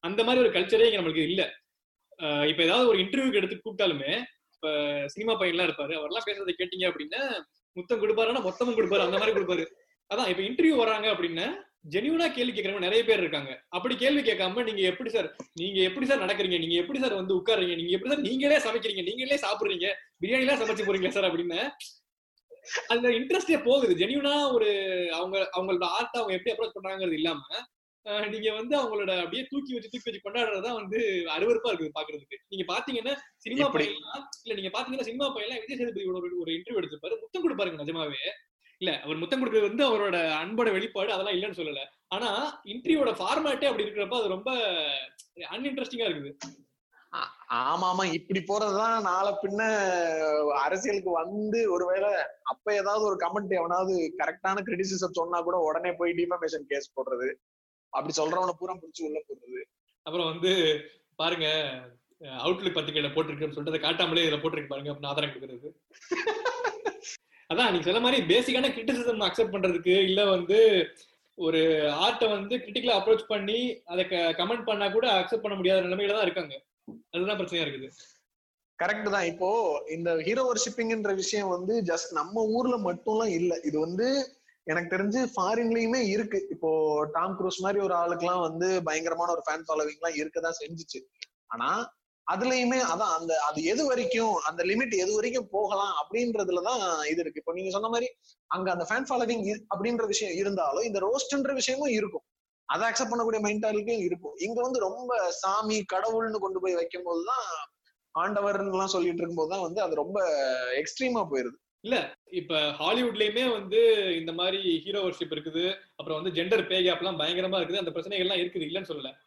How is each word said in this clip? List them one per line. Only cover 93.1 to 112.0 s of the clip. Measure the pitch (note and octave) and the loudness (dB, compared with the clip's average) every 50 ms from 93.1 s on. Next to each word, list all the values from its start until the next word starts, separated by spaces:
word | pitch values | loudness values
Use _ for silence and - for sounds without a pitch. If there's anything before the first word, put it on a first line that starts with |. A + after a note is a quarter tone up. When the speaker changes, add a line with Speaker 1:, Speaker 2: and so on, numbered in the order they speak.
| E3 | 0
Speaker 2:
அந்த, | D#3+ E3 E3 D#3+ D#3 | 0 0 0 0 2
அது | D3 D3 D3+ D3+ D#3+ | 2 0 0 0 0
எது | E3+ G#3+ B3 D#4 | 0 2 2 2
வரைக்கும், | C#4 B3 A#3+ A#3 - - A3+ A3+ A3 G3+ | 2 2 0 0 0 0 2 2 2 0
அந்த | E3 D3 D3+ E3 E3+ F3 | 0 -2 -2 -2 -2 0
லிமிட் | F3+ G3+ A3+ C4 A#3+ G#3+ | 0 2 0 0 0 0
எது | F#3+ F#3 F#3+ G#3+ | 0 2 2 2
வரைக்கும் | G#3+ G#3+ B3 A#3+ C4 A3 - | 0 0 0 0 -2 -4 -2
போகலாம் | - G3 G#3+ G3 G#3 G3 G3 G3+ F#3 | -2 -2 0 0 0 0 0 0 -2
அப்படின்றதுலதான் | D3+ D3 - G3 A#3 B3 A#3+ A3 G#3+ G3 F3+ F3+ F3 F3 G#3+ B3+ A#3+ G3 F3+ E3+ D#3 D3+ | -2 -4 -2 0 0 0 0 0 0 0 0 0 0 0 0 0 0 0 0 0 0 0
இது | D3+ D#3+ E3+ | 0 0 0
இருக்கு. | E3+ D#3 D3+ D3+ | -2 -4 -6 -8
இப்போ | - E3 E3 | -6 -6 -6
நீங்க | F#3 F#3+ F#3+ | -4 -4 -2
சொன்ன | F#3 G3+ G#3+ A3+ | -2 -2 -2 0
மாதிரி | A3+ A#3 A#3+ B3 - _ _ - _ _ _ _ | 0 0 -2 -2 -6 _ _ -20 _ _ _ _
அங்க | D3+ F3+ F#3+ F#3 | -4 -2 0 -2
அந்த | F3+ F3 E3+ | -2 -2 -2
ஃபேன் | - G#3+ A#3+ C4+ - | -2 -2 -2 0 0
ஃபாலோவிங் | C4+ B3 A#3+ G#3+ A#3+ A#3 G3+ | 0 0 0 0 0 -2 -2
இரு-, | G3 G#3 G#3+ - | -2 -4 -4 -4
அப்படின்ற | _ G3+ F#3 G3 A#3 A#3+ A3+ A3 | _ -4 -2 0 -2 0 0 0
விஷயம் | G#3 G3+ - G#3+ F#3+ E3 | 0 0 0 -2 -2 -2
இருந்தாலும் | F3 G3 G3+ G3+ F#3 E3 C#3+ C#3 F3 A3+ | -2 -2 0 0 0 0 0 0 0 -2
இந்த | A#3 G3+ G3 | 0 0 0
ரோஸ்ட்ன்ற | F#3 G3+ A#3+ C#4 C4 - C#4 C#4 C4+ C4 C#4 | 0 0 0 0 -2 -2 -2 0 0 0 0
விஷயமும் | C4 - - C4 C4+ D4 C#4+ | 0 0 0 0 0 0 0
இருக்கும். | A#3 G#3+ G#3 G3 E3 D#3 _ _ _ _ _ _ _ _ _ - | 0 0 0 -2 -6 -10 _ _ _ _ _ _ _ _ _ -4
அதை | C3+ E3+ G#3+ | -2 0 0
அக்செப்ட் | A#3 A3+ A#3+ C4 G#3+ | 0 0 0 -2 -2
பண்ணக்கூடிய | A3+ A#3 A3+ A3+ A3 G#3+ | 0 0 0 0 0 0
மென்டாலிட்டியும் | G#3 G#3 G#3 G#3+ A3 A3 G#3+ G#3 G#3 A3 A#3 A3 F#3 | 0 0 0 0 0 0 0 0 0 0 -2 0 0
இருக்கும். | F3+ F3 E3+ F#3 D3 D3 - | -2 -2 -4 -8 -14 -10 -6
இங்க | E3+ G#3 A#3 A#3 | -6 -4 -2 -2
வந்து | A#3+ B3+ B3+ B3 | -2 0 0 0
ரொம்ப | G3+ F#3 G3 A#3 B3+ B3 B3 A3+ F#3+ F3 | 0 -2 -2 -4 -4 -2 0 0 0 -2
சாமி | E3+ - - F#3+ G3 G#3+ A3 G#3+ A3 G#3+ G3 - G3+ | -2 -2 -2 0 0 0 0 0 0 -2 -2 -2 -2
கடவுள்னு | F#3 G3 A3+ A3+ A3+ A3+ A3+ G#3+ G#3+ | -2 0 0 0 0 0 0 -2 -2
கொண்டு | G3 F#3+ F#3+ F#3 | -2 0 0 2
போய் | F#3 F#3+ F3+ | 2 2 2
வைக்கும் | E3+ E3+ E3+ - F3+ F3+ | 0 0 -2 -4 -8 -4
போதுதான், | F3 E3+ E3+ E3+ G#3 B3+ B3+ A3+ F#3+ E3+ D#3 D3 - _ _ _ _ _ _ _ _ _ | -2 -2 -2 0 -2 -2 -2 -2 -6 -8 -8 -10 -12 _ _ _ _ _ _ _ _ _
ஆண்டவர்னு | D#3+ E3+ G3 G#3 G3+ G3+ G3+ G3 G3 G3 G3 | -2 0 0 0 0 2 2 2 0 0 0
எல்லாம் | F#3 F#3 F#3+ F#3+ | 0 0 0 0
சொல்லிட்டு | F#3 F#3 E3+ F3 E3+ E3+ | 0 2 2 2 0 -2
இருக்கும் | E3+ E3+ E3+ E3 | -4 -4 -2 -2
போதுதான் | D#3 D#3 F#3 G3 F3+ | -2 0 0 -2 -4
வந்து | E3 F3 G#3 | -2 -2 -2
அது | G3+ E3+ D#3+ | 0 0 0
ரொம்ப | D3+ D3 E3+ G3 G3+ F#3+ F3 D#3 C#3+ C#3 C3 B2+ B2+ B2+ B2 B2+ | -2 -2 -2 0 0 0 2 2 2 2 0 0 0 -2 -2 -2
எக்ஸ்ட்ரீமா | C3+ D3+ D#3 - - C4 B3+ B3 A#3 G3 | -2 -2 -4 -4 -2 -2 0 2 0 0
போயிருது. | E3 C#3+ C3 B2 A#2+ B2+ - _ _ _ _ | 0 0 -2 -2 -2 -6 -10 _ _ _ _
Speaker 1:
இல்ல, | - G#3 B3+ A3 | -4 -2 -2 -2